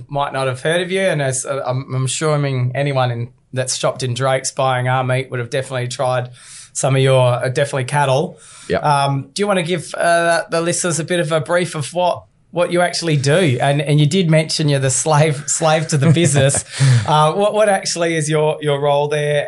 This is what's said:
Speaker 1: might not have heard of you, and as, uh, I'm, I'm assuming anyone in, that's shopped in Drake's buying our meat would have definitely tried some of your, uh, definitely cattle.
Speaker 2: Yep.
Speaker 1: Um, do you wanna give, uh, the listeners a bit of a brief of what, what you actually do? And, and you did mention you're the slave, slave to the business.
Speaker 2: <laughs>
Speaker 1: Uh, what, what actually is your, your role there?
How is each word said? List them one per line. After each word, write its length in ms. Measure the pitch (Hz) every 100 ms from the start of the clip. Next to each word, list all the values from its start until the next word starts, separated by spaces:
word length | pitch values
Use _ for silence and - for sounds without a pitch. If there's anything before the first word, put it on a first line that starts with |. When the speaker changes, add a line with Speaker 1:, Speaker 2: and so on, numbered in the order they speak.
| -
Speaker 1:
might 260 | 143 143
not 140 | 135 131
have 140 | 127
heard 200 | 160 170
of 100 | 180
you, 80 | 190
and 220 | 190 156
as, 240 | 135 127 -
uh, 160 | 135
I'm, 300 | 127 127 120
I'm 120 | 131 131
assuming 680 | - 156 147 143 131 123 131
anyone 360 | 143 131 123
in, 220 | 120 120 _ _
that's 240 | 127 127 -
shopped 240 | 147 -
in 120 | 127
Drake's 380 | 120 135 131 -
buying 380 | - 131 127 127
our 140 | 131
meat 260 | 127 127 131
would 100 | 127
have 100 | 113
definitely 380 | 139 127 131 123
tried 440 | - 127 127 123 - - - -
some 220 | - 143 135
of 60 |
your, 200 | 131 131
uh, 280 | 127 120 127
definitely 360 | 127 139 139 127
cattle. 540 | 147 135 131 180 - - - -
Speaker 2:
Yep. 160 | -
Speaker 1:
Um, 460 | 147 143 139 139 135
do 80 | -
you 60 | 202
wanna 160 | 185
give, 300 | 165 180 -
uh, 520 | - 170 170 170 170 -
the 100 | 165
listeners 400 | 170 - 180 156
a 40 | 156
bit 140 | 175
of 120 | 156
a 80 | 160
brief 360 | 156 175 180 156
of 180 | 135
what, 320 | 170 180 - - _ _
what 220 | 165 175
you 80 | 175
actually 340 | 175 - 170 151
do? 420 | 127 165 175 120
And, 200 | 139 143
and 180 | 147 151
you 60 | 147
did 240 | 185 170
mention 380 | 156 156 - 147
you're 120 | 139
the 100 | 135
slave, 600 | - 160 143 160 139 -
slave 380 | - 160 160 156
to 80 | 156
the 140 | 160
business. 540 | 165 170 139 135 - -
Speaker 2:
<laughs> 380 | - 135 120 104
Speaker 1:
Uh, 260 | 151 156
what, 200 | 175 208
what 160 | 208 208
actually 460 | 190 196 170 170 165
is 140 | 147
your, 280 | 156 151 156
your 200 | 147 143
role 260 | 143 143 143
there? 400 | 151 147 147